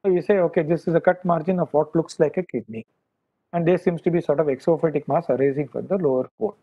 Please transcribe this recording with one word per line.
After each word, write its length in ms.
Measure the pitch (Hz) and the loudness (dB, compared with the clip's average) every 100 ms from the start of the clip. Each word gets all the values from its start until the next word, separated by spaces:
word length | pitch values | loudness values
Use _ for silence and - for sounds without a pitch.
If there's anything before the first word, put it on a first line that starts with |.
So 80 | 202 | 0
you 100 | 180 | 0
say, 160 | 165 202 | 2 2
"Okay, 240 | 170 175 | 2 0
this 240 | 156 170 - | 0 -2 0
is 80 | |
a 60 | 170 | 2
cut 240 | - 180 | 2 0
margin 340 | 180 165 156 180 | -2 -2 0 -2
of 160 | 160 | 0
what 200 | 143 151 165 | 0 0 -2
looks 240 | 160 - | -4 0
like 160 | 151 185 | 0 0
a 80 | 180 | -6
kidney. 320 | 123 107 113 - _ _ _ _ _ _ | -8 -8 -14 -14 _ _ _ _ _ _
And 140 | 170 165 | -2 2
there 120 | 180 | 2
seems 220 | - 170 | 0 0
to 80 | 175 | 0
be 80 | 170 | 0
sort 180 | 156 143 | 0 0
of 80 | 151 | 0
exophytic 640 | 131 - 156 165 147 143 | 0 0 2 2 -2 -2
mass 200 | 151 165 | -2 0
arising 400 | 123 139 135 139 | 0 0 0 -6
from 180 | 123 123 | -8 -4
the 100 | 190 | -2
lower 320 | 147 127 127 _ | 0 0 -2 _
pole. 180 | 107 - | -6 -6